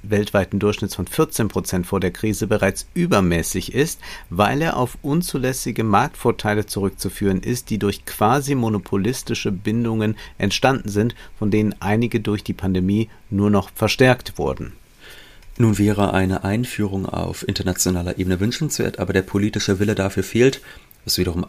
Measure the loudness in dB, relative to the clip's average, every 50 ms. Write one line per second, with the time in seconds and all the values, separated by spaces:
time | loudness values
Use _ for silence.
0 | -4 0 0 0 0 2 2 2 2 2 0 2 2 2 2 0 -4 -6 -4 -6
1 | -6 -6 0 0 0 0 2 -2 -2 0 0 -4 -4 -2 -2 -4 -2 0 -2 0
2 | 0 -2 -4 -2 -2 -2 -2 -2 0 0 0 2 2 0 0 -2 -10 -8 -2 -2
3 | 0 2 4 4 4 4 2 2 0 0 -2 -4 -6 -4 0 0 0 0 -2 -10
4 | -14 -16 -16 -16 -12 -8 0 2 2 2 2 0 0 0 0 0 -2 -2 -4 -8
5 | -4 -2 0 0 0 -2 -4 -2 -2 -2 -2 -2 -4 -6 -2 -2 0 2 4 4
6 | 2 2 -2 -2 0 0 0 2 0 0 0 0 0 -2 -4 -2 -2 -2 -2 -4
7 | -8 -8 -4 -2 0 0 0 0 0 -2 -4 -4 -4 -4 -4 0 0 0 -2 -2
8 | -8 -12 -4 0 2 2 2 2 2 0 0 0 2 2 0 0 -2 -2 -2 0
9 | 0 0 -2 -2 -4 -6 -6 -4 -2 -4 -4 -2 -2 -2 0 0 0 0 0 0
10 | 0 0 -2 -4 -8 -16 -8 -2 -2 -2 0 2 2 2 2 2 -2 -2 0 0
11 | 0 0 -2 -6 -16 -18 -8 -4 -2 2 2 4 2 2 0 -2 -2 0 2 2
12 | 2 2 0 -2 0 0 -2 -2 -2 -6 -6 -4 -2 0 0 2 2 2 2 2
13 | 0 -2 -6 -20 -12 -4 0 2 4 4 4 2 2 0 -4 -2 0 0 4 6
14 | 6 6 6 4 0 -12 -6 -4 -2 -2 -2 -2 -6 -12 -12 -16 -20 _ -20 -20
15 | -20 -20 -20 -20 -20 -20 -20 -20 -20 -14 -2 2 2 4 4 4 4 2 4 4
16 | 2 2 4 2 2 2 0 0 0 0 0 0 -2 -4 -2 -2 -2 -2 -2 -4
17 | -4 -4 -4 -4 -4 -4 -6 -6 -4 -4 -4 -2 0 -2 0 0 0 0 2 0
18 | 0 -2 -2 -2 0 0 0 2 0 -2 0 -2 -4 -4 -2 -2 -2 -2 -2 -4
19 | -4 0 2 0 0 2 0 0 0 0 0 -2 0 0 0 2 2 0 2 0
20 | 0 -2 0 -2 -4 -2 4 4 6 6 4 2 -12 -20 -20 -20 -20 _ -20 _
21 | -6 -4 -2 0 0 0 0 -4 -6